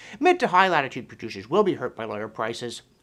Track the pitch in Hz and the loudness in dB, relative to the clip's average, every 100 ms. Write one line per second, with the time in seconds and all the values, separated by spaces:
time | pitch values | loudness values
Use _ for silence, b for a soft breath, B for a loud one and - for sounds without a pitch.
0 | B B 330 359 214 180 190 160 131 135 | B B 2 4 4 4 6 4 0 -8
1 | 107 113 110 101 107 175 196 123 123 - | -12 -12 -12 -12 -2 2 2 0 -6 -6
2 | 113 107 107 - 110 117 120 117 _ _ | -8 -6 -8 -6 -6 -6 -10 -12 _ _